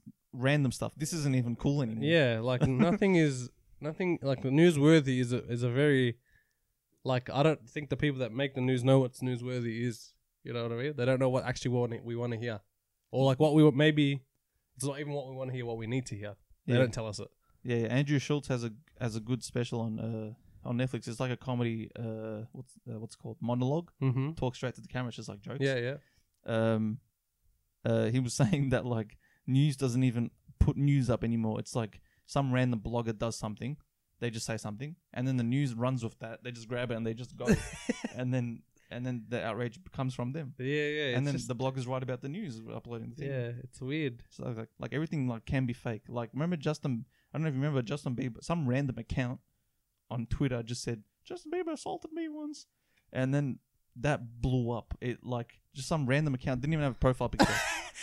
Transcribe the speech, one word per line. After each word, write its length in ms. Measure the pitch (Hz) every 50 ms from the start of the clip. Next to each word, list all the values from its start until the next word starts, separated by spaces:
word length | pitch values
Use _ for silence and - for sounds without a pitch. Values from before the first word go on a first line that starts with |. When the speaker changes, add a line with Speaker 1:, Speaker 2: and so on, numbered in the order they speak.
| - - - _ _ _
Speaker 1:
random 380 | - 127 123 135 147 151 139 123
stuff. 220 | 113 - 113 110 -
This 160 | - 151 -
isn't 220 | 175 160 143 143 131
even 220 | 127 117 120 117
cool 260 | - - 143 143 147
anymore. 220 | 135 110 110 147 143
Speaker 2:
Yeah, 340 | 151 170 165 139 123 117 110
like, 220 | 113 127 127 117
Speaker 1:
<laughs> 40 | 131 135
Speaker 2:
nothing 480 | 131 123 - 170 190 202 208 196 185
is, 340 | 165 160 147 135 127 123 123 - _ _ _ - -
nothing, 400 | - 151 156 - 185 180 160 -
like, 200 | 139 135 131 -
the 80 | - 131
newsworthy 680 | 135 156 170 175 160 143 139 156 160 160 135 135 127 127
is 140 | 127 120
a, 120 | 127 - - -
is 140 | 120 120 123
a 40 | 123
very, 500 | 120 135 147 151 139 131 127 120 107 - _ _ _ _ _ _ _ _ _ _ _ _ _ _ _ _
like, 260 | - 127 127 123 127 -
I 140 | - 131
don't 260 | 147 160 147 - 110 113
think 220 | - 156 147 135
the 60 | 139
people 240 | 123 147 147 135 131
that 100 | 127 110
make 220 | 107 127 143 135 -
the 60 | 127
news 240 | 127 127 131 123 120
know 160 | 131 135 135
what's 200 | 131 123 - -
newsworthy 640 | 127 127 127 117 123 127 127 123 117 117 110 117 120
is. 280 | 123 110 - - - _ _ _ _ _ _ -
You 80 | 127
know 100 | 120 120
what 100 | 117 117
I 40 | 117
mean? 180 | 117 127 151 147
They 80 | 131 123
don't 120 | 131 131 127
know 120 | 131 127
what 140 | 127 131 -
actually 280 | 123 127 - - 127
we 60 | 123 123
wanna, 160 | 120 120 117 113 -
we 100 | 117 117
wanna 220 | 117 120 120 120
hear. 240 | 110 117 120 110 101 - _ _ _ _ _ _ _ _ _
Or, 140 | - 127 135
like, 160 | 135 131 135
what 140 | 151 156 147
we 100 | 156 151
wa-, 80 | 151
maybe 500 | 123 135 151 156 151 151 147 139 139 131 - _ _ _ _ _ _ _ _ _ _
it's 80 | 127 131
not 160 | 143 135 143
even 120 | 151 143
what 160 | 143 143 131 131
we 60 | 131
wanna 180 | 131 131 127
hear, 140 | 127 127 120
what 100 | 117 117
we 120 | 113 113 107
need 180 | 127 135 127
to 80 | - 110
hear. 180 | 101 104 104 101 - _ _ - _ _ -
They 60 | 123
Speaker 1:
Yeah. 40 | 123
Speaker 2:
don't 140 | 131 120 101
tell 140 | 120 110 110
us 100 | 98 -
it. 100 | - - _ _ _ _ _ _ -
Speaker 1:
Yeah, 140 | 127 120 117
yeah. 80 | 113 107
Andrew 320 | 120 135 147 143 151 135
Schultz 260 | - - 147 147 139
has 160 | - 135 120
a, 80 | 117 117 107 135 - _ _ -
has 160 | 127 117 107
a 40 | 113
good 220 | 107 117 127 113
special 380 | - - - 123 117 - 127 117
on, 180 | 113 110 110 110
uh, 680 | 110 113 113 110 107 107 113 - _ - - - - 127
on 80 | 120 120
Netflix. 300 | 127 127 - 117 - 135
It's 120 | 113 -
like 100 | 131 127
a 60 | 123
comedy, 540 | - - 135 123 120 120 117 113 110 107 - - -
uh, 460 | 117 113 110 110 110 110 110 107 113 113
what's, 200 | - 127 127 - - - - 123
uh, 80 | 117 110
what's 160 | 113 110 -
it 40 | -
called? 180 | - 117 110 -
Monologue. 500 | 113 117 123 123 127 131 147 170 175 - _ -
Speaker 2:
Mm-hmm. 300 | 135 131 117 135 131 156
Speaker 1:
Talk 220 | 160 - 160 127 123
straight 200 | - - 123 -
to 60 | -
the 60 | - -
camera. 200 | - 127 127 120
It's 80 | -
just, 120 | - 107 107
like, 100 | 101 101
jokes. 180 | - 117 120 135
Speaker 2:
Yeah, 160 | 135 135 135
yeah. 180 | 123 120 123 143 151 - _ _ _ _ _ _ _ -
Speaker 1:
Um, 520 | - 113 113 113 113 113 110 110 107 110 - - _ _ _ _ _ _ _ _ _ _ _ _ _ _ _ -
uh, 200 | 117 113 113 110
he 120 | 110 113 131
was 140 | 127 120 -
<laughs> 80 | -
saying 280 | 143 - 185 175 139 131
that, 140 | 127 113 -
like, 300 | 123 120 113 107 - - - _ _ _ _ _
news 300 | - 127 135 143 151 135
doesn't 260 | - 139 127 117 127 131
even 260 | 127 113 120 120 - - _ _ - - -
put 180 | - - -
news 320 | - 143 143 143 139 123 113
up 140 | 120 107 117
anymore. 340 | 113 117 117 110 110 107 107
It's 140 | 107 - -
like 260 | 127 113 101 - - - _ _ _ _
some 260 | - - 139 139 131
random 280 | 127 127 127 127 120 107
blogger 360 | 98 113 117 117 117 113 110
does 200 | 104 117 117 107
something, 400 | - - 110 104 - 110 123 147 - _ _ _ _ _ _ _ -
they 100 | 120 120
just 160 | 110 113 -
say 100 | - 113
something, 400 | 107 - 110 107 104 139 147 175 - _ _
and 140 | - 120 127 135
then 80 | 131
the 60 | 123 117
news 300 | 117 127 143 147 131 117
runs 280 | 113 123 127 131 120
with 160 | 113 110 - -
that. 220 | 120 113 117 -
They 80 | - 123
just 160 | 120 117 113 110
grab 220 | 123 120 123 113
it 40 | 120
and 100 | 113 113
they 60 | 113
just 240 | 113 117 127 - -
go, 100 | - - 233 208 - - - - -
Speaker 2:
<laughs> 360 | - - 233 - - - -
Speaker 1:
and 160 | 123 127 123
then, 300 | 127 127 120 120 113 - - _ _ _ _ -
and 140 | - 120 123
then 200 | 127 123 120 110 113
the 160 | 120 113 80
outrage 340 | 113 104 113 120 120 110 - - -
comes 220 | - - 131 131 127
from 180 | - 120 123
them. 220 | 135 165 151 127 - -
Speaker 2:
Yeah, 80 | 127
yeah, 400 | 135 147 151 147 147 147 151 147 135
Speaker 1:
And 80 | 120 123
Speaker 2:
it's 60 | 139
Speaker 1:
then 80 | 143 139
Speaker 2:
just 140 | 127 120 117
Speaker 1:
the 60 | 127
bloggers 300 | 113 131 131 131 135 123
write 160 | 123 131 131
about 200 | 131 123 127 120
the 80 | - 143
news 320 | 151 208 220 151 113 110 110 113 113
uploading 360 | 117 - 117 117 113 113 117
the 60 | 120
thing. 120 | 139 139 139
Speaker 2:
Yeah, 220 | 139 127 120 117 120 123
it's 200 | 131 127 - -
weird. 400 | 131 131 147 160 151 131 117 120 - -
Speaker 1:
So, 140 | - - 123 127 117
like, 120 | 110 110 - _ -
like, 160 | 131 123 -
everything, 340 | 143 160 - 175 147 131 123
like, 160 | 117 113 -
can 220 | - 143 131 131
be 80 | 127 131
fake. 300 | - - 123 113 104 - -
Like, 220 | 117 120 117 110
remember 240 | - 131 156 175 180
Justin? 480 | 151 131 151 151 - - 143 123 113 127 - _ _ _ _ -
I 20 | 143
don't 40 |
know 60 | 160 156
if 60 | 135
you 60 | 131
remember 220 | 139 151 147 131
Justin 320 | 120 - 143 147 - 147 123
Bieber. 260 | 113 135 127 110 -
Some 240 | - - 170 175 147
random 300 | 120 123 135 143 135 117
account 440 | - 117 - - - 127 120 - - _ _ _ _ _ _ _ _ _ _ _ _ _ -
on 140 | 113 117 113
Twitter 360 | - - - 143 135 127 120
just 200 | 113 113 123 -
said 200 | - 123 117 214 - _ _ _ _
Justin 260 | - 359 349 - 302
Bieber 200 | 330 359 359 330
assaulted 400 | 311 - - 392 - 339 - 320
me 160 | 320 339 330 311
once, 380 | 302 302 302 294 294 - - _ _ _ _ _ _ _ _ _
and 220 | - 127 131 131 139
then 240 | 143 147 131 - - _ _ _ _ _ _ -
that 440 | 123 120 143 143 - 120 113 117 117
blew 300 | 123 131 127 127 120 117
up. 240 | 120 113 - - - -
It, 220 | - 123 113 - -
like, 340 | 120 123 120 117 - - _ _ _ -
just 140 | 143 131 -
some 180 | 170 156 139
random 260 | 120 135 147 156 151 131
account 260 | 127 - - 131 123
didn't 100 | 127 151 160
even 100 | 156 147
have 100 | 135 113
a 40 | -
profile 300 | 139 131 123 - 123 113
picture. 240 | - - - -
Speaker 2:
<laughs> 60 | - - - - - - - - - -